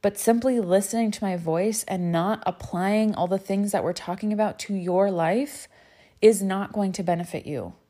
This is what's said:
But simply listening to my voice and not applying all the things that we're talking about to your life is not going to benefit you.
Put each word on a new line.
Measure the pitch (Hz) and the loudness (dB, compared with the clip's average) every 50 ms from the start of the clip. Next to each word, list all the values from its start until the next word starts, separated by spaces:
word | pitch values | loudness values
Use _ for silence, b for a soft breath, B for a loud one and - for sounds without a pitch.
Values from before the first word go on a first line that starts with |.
But | - 202 202 - | 0 -2 -2 0
simply | - 226 233 233 233 262 254 240 | 2 2 2 4 2 0 0 0
listening | 202 175 180 196 202 - - 233 233 214 | 2 4 2 2 2 2 -2 0 0 0
to | 208 - - | -2 -2 -4
my | 196 185 175 | -4 -2 -2
voice | 170 160 160 165 185 220 214 220 - | -2 -2 0 0 0 0 -2 -4 -4
and | - 190 185 180 175 | -4 -4 -2 -2 0
not | 170 165 170 196 220 - - - | 2 2 2 0 -2 -2 -2 -6
applying | 180 - - - - 175 185 196 208 214 220 214 196 | -6 -6 -10 -8 -4 -2 0 2 2 2 2 2 0
all | - 170 180 | 0 0 0
the | 190 190 | 0 -2
things | 190 - 196 196 202 202 | -2 -2 -2 0 0 0
that | 202 190 - | 0 0 0
we're | 151 175 | 0 -4
talking | - - - 180 196 - 208 214 | -4 -6 -6 -6 -4 -2 -4 0
about | 208 214 202 - - | 0 0 0 0 -6
to | - - 202 | -8 -6 -4
your | 190 175 180 180 185 196 202 | -4 -2 0 2 4 4 2
life | 190 170 165 160 190 233 285 285 - - - - b b b b b b b b b b | 2 2 2 2 2 0 0 -4 -8 -16 -18 -20 b b b b b b b b b b
is | - 214 226 196 | 6 6 6 6
not | 196 190 190 196 202 - - | 0 -2 -2 -2 -4 -4 -2
going | 208 202 190 185 | -2 -2 -2 -2
to | - 190 | -2 0
benefit | 170 175 170 175 175 - 156 - | 0 0 0 -2 -6 -8 -10 -8
you. | - 147 127 92 87 180 _ _ _ | -6 -6 -6 -6 -8 -12 _ _ _